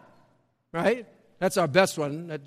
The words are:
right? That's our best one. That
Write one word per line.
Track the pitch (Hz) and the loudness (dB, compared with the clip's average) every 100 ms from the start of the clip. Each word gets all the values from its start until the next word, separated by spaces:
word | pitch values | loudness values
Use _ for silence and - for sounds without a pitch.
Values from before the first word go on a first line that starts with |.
| - _ _ _ _ _ _ | -20 _ _ _ _ _ _
right? | 165 180 247 208 _ _ - | -2 0 0 -4 _ _ -4
That's | 185 190 | -2 0
our | 160 | 2
best | 156 190 - | 4 2 2
one. | 147 151 170 | -6 -6 -10
That | 151 | -12